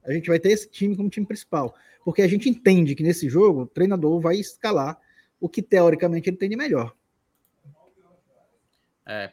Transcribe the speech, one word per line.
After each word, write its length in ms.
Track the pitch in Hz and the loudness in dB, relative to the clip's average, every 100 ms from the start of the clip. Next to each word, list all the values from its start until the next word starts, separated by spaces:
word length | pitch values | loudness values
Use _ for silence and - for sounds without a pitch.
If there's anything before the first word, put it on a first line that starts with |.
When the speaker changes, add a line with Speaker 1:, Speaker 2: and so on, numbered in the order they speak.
Speaker 1:
A 100 | - | -6
gente 160 | 160 165 | -4 0
vai 100 | 165 | 2
ter 140 | 190 | 2
esse 180 | 208 - | 0 -2
time 260 | - 202 196 | -4 -4 -2
como 140 | 202 | -4
time 160 | 214 196 | -4 -6
principal, 480 | 214 - 160 123 - _ _ | -8 -6 -6 -6 -10 _ _
porque 180 | - 165 | -4 0
a 60 | 185 | 2
gente 200 | 202 262 | 2 0
entende 460 | 240 196 185 156 | 2 4 4 4
que 80 | 139 | 0
nesse 260 | 156 170 143 | -2 -2 -2
jogo 340 | 147 208 143 | 4 4 2
o 40 | 120 | -4
treinador 520 | - 185 190 151 170 | -2 0 0 0 0
vai 160 | 165 196 | 0 -2
escalar 640 | 190 - 220 175 139 165 _ _ _ _ | -6 -8 -4 -2 -4 -10 _ _ _ _
o 100 | 170 | -8
que 120 | - | -8
teoricamente 680 | - 185 170 160 175 165 185 | 0 4 4 4 0 -2 -4
ele 60 | 185 | -4
tem 100 | 196 | -6
de 80 | 226 | -4
melhor. 380 | 294 147 117 - _ _ _ _ _ _ 143 147 _ 190 190 175 _ _ _ _ _ _ _ _ | -4 -4 -4 -12 _ _ _ _ _ _ -20 _ _ _ _ _ _ _ _ _ _ _ _ _
Speaker 2:
É, 260 | - 107 98 | -14 -12 -12